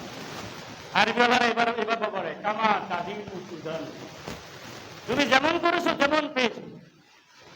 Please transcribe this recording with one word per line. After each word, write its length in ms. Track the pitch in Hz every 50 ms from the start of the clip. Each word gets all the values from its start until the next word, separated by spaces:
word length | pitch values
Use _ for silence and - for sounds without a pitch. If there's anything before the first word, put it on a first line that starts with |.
| - - - - - - - - - - - - - - - - - - -
আরবিওয়ালারা 520 | 185 208 220 226 233 240 240 247 247 240
এবার, 340 | 233 226 226 233 233 226 233
এবার 320 | 208 208 226 226 214 208
বলে 240 | 196 190 175 160 151 190 -
কামা 360 | 208 214 208 220 220 208 185 196 190
তাদিনু 520 | 185 170 175 185 208 214 208 196 190 175 160 -
তুদানু। 360 | 180 156 151 156 160 165 - - 156 - - - - - - - - - - - - - - - - - - - - - - -
তুমি 180 | 226 269 285
যেমন 340 | 233 247 269 277 311 339 339
করেছো 300 | 330 339 339 339 339 320 320
তেমন 380 | - 277 285 302 311 294 294 302
পেয়েছো। 280 | 254 247 226 - - - - - - - - _ _ _ _ _ - _ _ _ - - - -